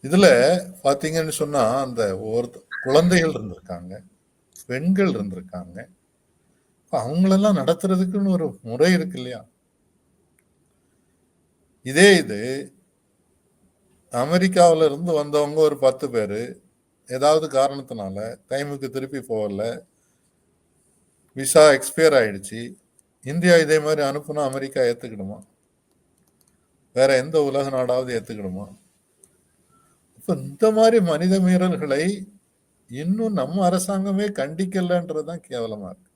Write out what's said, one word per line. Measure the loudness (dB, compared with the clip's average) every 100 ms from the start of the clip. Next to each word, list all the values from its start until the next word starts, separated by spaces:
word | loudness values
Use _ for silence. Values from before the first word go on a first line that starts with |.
இதுல | 0 4 6 6 4 2 -4 -4
பாத்தீங்கன்னு | -2 -2 -2 -4 -4
சொன்னா, | -4 -4 0 0 0
அந்த | -4 -4 -4 -4
ஒருத்த-, | -4 -4 -6 -10 _ -12
குழந்தைகள் | 0 2 4 2 2
இருந்திருக்காங்க, | -4 -8 -14 _ -14 -14 -18 -20 _ _ _ _ -20 -10
பெண்கள் | -6 -2 0 0
இருந்திருக்காங்க. | -2 -6 -10 -14 -16 -16 -18 -20 _ _ _ _ _ _ _ _ _
அப்ப | _ -6 -4
அவங்களெல்லாம் | 0 2 4 4 2
நடத்துறதுக்குன்னு | 0 -2 0 0 0 -2 0
ஒரு | 0 -2 -8
முறை | -12 0 2
இருக்கு | 2 0 -8
இல்லையா? | -12 -14 -18 _ _ _ _ _ _ _ _ _ _ _ _ _ _ _ _ _ _ _ _ _ _ _
இதே | -4 6 6 6
இது | 2 -6 -8 -8 -10 _ _ _ _ _ _ _ _ _ _ _ _ _ _
அமெரிக்காவுல | -6 0 0 2 6 6 6 2
இருந்து | 0 -2
வந்தவங்க | -2 0 0 0 2
ஒரு | 2 4
பத்து | 2 2 -4
பேரு | -4 -4 -6 -10 -14 _ _ _ _ _
ஏதாவது | -2 2 2 2 0
காரணத்தினால | 0 -2 -12 -10 -10 -8 -12 -14 _
டைமுக்கு | -8 -6 -8 -8
திருப்பி | -8 -8 -12
போகல, | -6 -4 -4 -4 -6 -8 -16 _ _ _ _ _ _ _ _ _ _ _ _ _ _
விசா | -10 2 8 8
எக்ஸ்பயர் | 6 0 2 4
ஆயிடுச்சு, | 4 2 -4 -12 -14 -14 -16 _ _ _ _
இந்தியா | -8 -2 4 6
இதே | 6 0
மாதிரி | 0 -2
அனுப்புனா | -2 -4 -8 -6
அமெரிக்கா | -4 -4 -8 -2
ஏத்துக்கிடுமா? | -2 -2 -10 -12 -12 -14 -20 _ _ _ _ _ _ _ _ _ _ _ _ _ _
வேற | 0 2 2
எந்த | 2 0
உலக | 0 0 -2
நாடாவது | -4 -2 -2 -2 -6
ஏத்துக்கிடுமா? | -8 -12 -10 -10 -14 -20 _ _ _ _ _ _ _ _ _ _ _ _ _ _
அப்ப | -6 -4
இந்த | -6 0 2
மாதிரி | 6 4 4
மனித | 2 0 0 2
மீறல்களை | 4 2 2 -2 -2 0 0 -4 -10 _ _ _ _ _ _
இன்னும் | -10 -4 -2 -2
நம்ம | -2 -4 0 0
அரசாங்கமே | 0 -2 -4 -2 -2 -4
கண்டிக்கலன்றதுதான் | -4 -6 -4 -4 -4 0 -2 -2 -8 -8 -12 _
கேவலமா | -10 -8 -10 -14
இருக்கு. | -18 _